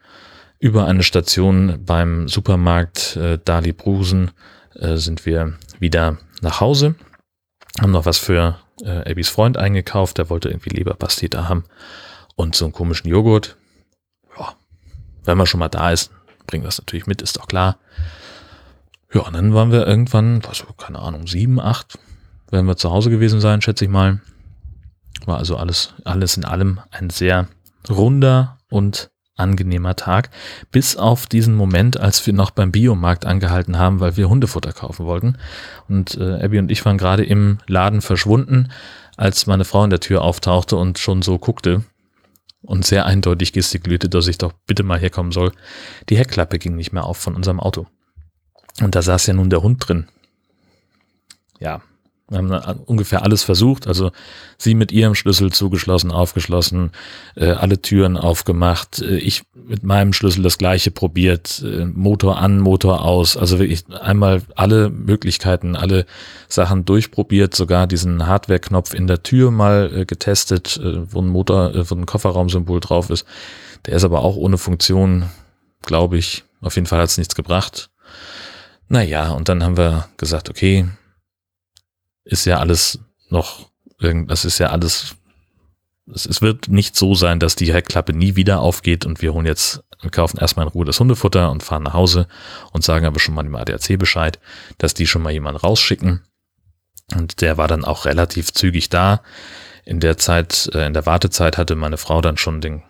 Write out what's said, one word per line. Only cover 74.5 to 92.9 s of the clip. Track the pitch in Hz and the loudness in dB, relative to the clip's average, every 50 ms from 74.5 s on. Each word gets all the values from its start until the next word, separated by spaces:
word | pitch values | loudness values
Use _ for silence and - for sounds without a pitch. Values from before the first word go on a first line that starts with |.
| 95 87 | 0 0
Funktion, | - - 90 82 - - 92 95 95 95 92 90 90 87 - - - _ _ _ _ _ _ _ - | 0 -2 -2 0 0 2 2 2 4 4 2 2 0 -2 -8 -14 -20 _ _ _ _ _ _ _ -6
glaube | - 78 80 87 90 90 85 | -2 0 2 2 2 2 0
ich. | 85 - - - - _ _ _ | -2 -2 -6 -10 -14 _ _ _
Auf | - 87 - | -10 -6 -4
jeden | 92 90 85 | -2 -2 0
Fall | - 85 | 0 0
hat's | 85 85 - - | 2 2 0 -2
nichts | 85 - - | -4 -4 -4
gebracht. | - 78 - 90 90 - - - - - - _ _ _ - - - - - - - - - - - - - _ _ _ - | -6 -4 -2 -2 -2 -2 -4 -8 -14 -16 -16 _ _ _ -20 -20 -20 -20 -20 -20 -20 -20 -20 -20 -20 -20 -20 _ _ _ 0
Na | 131 123 | 0 2
ja, | 107 80 76 76 76 80 | 2 2 0 -2 -2 -2
und | 78 69 82 95 | -2 -2 0 0
dann | 92 87 85 | 0 2 2
haben | 87 90 85 | 2 2 2
wir | 87 82 82 80 80 - _ - | 2 2 2 0 -2 -6 _ -10
gesagt, | - 78 82 80 - - | -6 -4 -4 -4 -6 -8
okay, | 80 - - 95 95 95 92 90 95 - _ _ _ _ _ _ _ _ _ _ _ _ _ _ _ _ _ _ _ _ _ _ _ _ _ - | -6 -2 0 2 2 2 2 0 -4 -10 _ _ _ _ _ _ _ _ _ _ _ _ _ _ _ _ _ _ _ _ _ _ _ _ _ -6
ist | - 82 - | -4 -2 0
ja | 90 87 - | 0 0 2
alles | 78 82 85 82 - - - - - - _ _ _ _ | 2 2 2 2 0 -2 -4 -6 -12 -20 _ _ _ _
noch | - 85 78 - - - - - _ _ _ _ _ - | -2 -2 -2 -4 -8 -18 -20 -20 _ _ _ _ _ -4
irgend-, | - 85 82 85 82 - | -2 0 0 0 -2 -2
das | - - - | -4 -4 -2
ist | 87 - - | -2 -2 0
ja | 87 - | 0 0
alles, | 76 87 85 82 - - - - - - _ _ _ _ _ _ _ _ _ _ _ _ _ _ _ _ _ - - | 0 0 -2 -2 -2 -4 -8 -10 -14 -20 _ _ _ _ _ _ _ _ _ _ _ _ _ _ _ _ _ -18 -12
es, | - - | -10 -8
es | - - - | -6 -2 0
wird | 107 107 110 117 - - | 0 0 0 -2 -2 0
nicht | 101 101 101 - - - | 2 2 2 2 0 0
so | 98 95 98 | 2 2 2
sein, | 90 92 87 85 85 | 2 2 2 2 2
dass | 82 82 - | 0 0 0
die | - 90 82 | 0 0 0
Heckklappe | 80 87 85 - - 85 80 - | 2 0 0 -2 -2 -4 -2 -2
nie | 78 80 87 98 95 | 0 0 0 0 0
wieder | 95 92 101 98 87 | 0 0 0 2 2
aufgeht | - 87 85 - - 87 85 85 - | 2 0 0 0 0 -2 -2 0 -2
und | - 80 - | -6 -6 -4
wir | - 80 78 | -4 -4 -2
holen | 82 80 | -2 -2
jetzt, | 80 78 - - - - - - _ _ _ | -2 -2 -2 -4 -4 -6 -8 -14 _ _ _
wir | - 90 | -12 -6
kaufen | - - 85 80 - - | -2 -2 -2 -2 0 -2
erstmal | - 90 - - 80 | -2 -2 0 -2 -4
in | 76 - | -4 -2
Ruhe | 87 87 | -2 -2
das | 71 80 - | -2 0 2
Hundefutter | 120 127 123 - - 98 - 95 87 82 | 4 2 2 2 2 2 2 2 2 2
und | 69 78 - | 0 -4 -6
fahren | - 80 76 76 | -6 -6 -6 -4
nach | 71 76 | -2 2
Hause | 87 92 87 85 87 87 - - - - - - - - - - | 2 4 4 4 2 0 0 -4 -12 -20 -20 -20 -20 -14 -8 -6
und | 85 80 | -2 0
sagen | - | 0